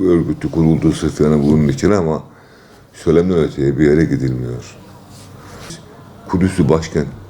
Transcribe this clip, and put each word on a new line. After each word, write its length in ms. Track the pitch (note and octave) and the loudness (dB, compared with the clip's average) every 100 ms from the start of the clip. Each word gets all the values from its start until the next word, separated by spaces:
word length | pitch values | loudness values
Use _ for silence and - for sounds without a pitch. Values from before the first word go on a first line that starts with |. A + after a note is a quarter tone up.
Örgütü 480 | F#2 E2+ - - - | 2 2 0 -4 -4
kuruldu 420 | E2 D#2+ D2+ D#2+ | 0 2 2 0
sırf 280 | - D#2 - | 0 -4 0
yani 220 | D2+ D#2 | 2 2
bunun 260 | C#2+ D#2 D2 | 2 2 2
için 220 | C#2 F#2 | 0 0
ama 320 | G#2 D#2+ D#2 - - - - - - - | 0 0 -4 -8 -20 -20 -20 -20 -20 -20
söylemden 460 | - E2+ E2 F#2 F2 | -8 2 2 2 0
öteye 400 | C#2 C2+ C#2 C#2 | 0 -2 -2 2
bir 120 | D2 | 2
yere 140 | D2+ | 4
gidilmiyor. 720 | E2 C2+ C2+ B1 B1 A#1+ - - - - - - - - - - - - - - - - - | 2 0 -2 -4 -6 -10 -14 -20 -20 -20 -20 -20 -20 -20 -20 -20 -18 -18 -20 -20 -20 -18 -6
Kudüs'ü 400 | F2+ F#2+ F2+ C#2+ | -2 0 0 2
başkent, 400 | D#2+ - E2 C2+ - | 2 0 -6 -6 -10